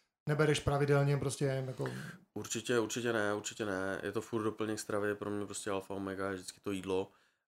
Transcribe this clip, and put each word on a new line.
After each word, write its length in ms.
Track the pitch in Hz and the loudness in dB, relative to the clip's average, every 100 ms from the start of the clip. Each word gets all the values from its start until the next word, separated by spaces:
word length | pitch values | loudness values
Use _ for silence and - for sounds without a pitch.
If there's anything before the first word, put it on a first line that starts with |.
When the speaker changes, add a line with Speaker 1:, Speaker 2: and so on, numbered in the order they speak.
| _ _ - | _ _ 0
Speaker 1:
nebereš 300 | 151 151 147 | 4 4 4
pravidelně 580 | - 143 143 143 143 143 | 4 4 6 6 6 4
prostě 280 | 131 - 143 | 0 0 0
jako 400 | 135 131 127 131 127 151 - _ 107 | 0 -2 -4 -4 -6 -10 -12 _ -10
Speaker 2:
Určitě, 420 | 104 113 117 120 | -6 -4 2 2
určitě 340 | 107 123 117 | 2 0 0
ne, 200 | 113 104 | 2 2
určitě 320 | 104 - - 107 | 0 -4 -4 -2
ne. 340 | 95 95 95 | 0 -2 -2
Je 80 | 98 | -4
to 100 | 110 | -4
furt 220 | - 117 | -2 -2
doplněk 360 | 107 104 107 107 | 0 -2 -2 -4
stravy, 360 | - 104 104 104 | -2 0 0 0
pro 140 | 101 | -2
mě 160 | 104 101 | -4 -4
prostě 260 | 98 107 | -6 -4
alfa 220 | 98 - | -4 -4
omega 340 | 98 98 95 98 | -4 -4 -2 -4
je 40 | |
vždycky 260 | 95 90 - | -4 -8 -8
to 120 | 104 | -4
jídlo. 400 | 98 95 95 98 _ _ _ | -4 0 0 0 _ _ _